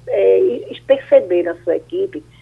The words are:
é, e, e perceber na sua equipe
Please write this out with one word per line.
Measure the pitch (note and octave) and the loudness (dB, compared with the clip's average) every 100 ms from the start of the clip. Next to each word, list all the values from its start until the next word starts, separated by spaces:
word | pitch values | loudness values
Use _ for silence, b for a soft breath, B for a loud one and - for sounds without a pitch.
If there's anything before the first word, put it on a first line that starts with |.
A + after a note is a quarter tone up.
| - | -6
é, | G#2 G2 F#2+ | 0 2 2
e, | F#3+ A#3+ - | 2 -2 -10
e | - | -16
perceber | - C4+ - C#4 G3 F3 | -2 -2 4 2 4 -2
na | F3 E3+ | -2 -6
sua | - D#3+ | -4 -4
equipe | - F3+ G3 D#3 - b | -4 -8 -6 -8 -18 b